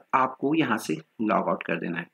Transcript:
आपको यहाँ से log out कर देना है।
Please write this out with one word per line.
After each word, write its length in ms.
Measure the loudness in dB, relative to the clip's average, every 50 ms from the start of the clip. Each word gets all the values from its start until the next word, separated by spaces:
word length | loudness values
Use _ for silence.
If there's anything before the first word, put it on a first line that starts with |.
| -8 0 2
आपको 420 | 2 2 2 0 -2 -2 0 2
यहाँ 220 | 2 2 2 0 -2
से 160 | 0 -4 -4 -4 -6 _ _ -4
log 280 | 0 2 2 2 2 2
out 140 | -2 -2 -2
कर 120 | -4 -4
देना 220 | -4 -2 -4 -6 -6
है। 100 | -8 -10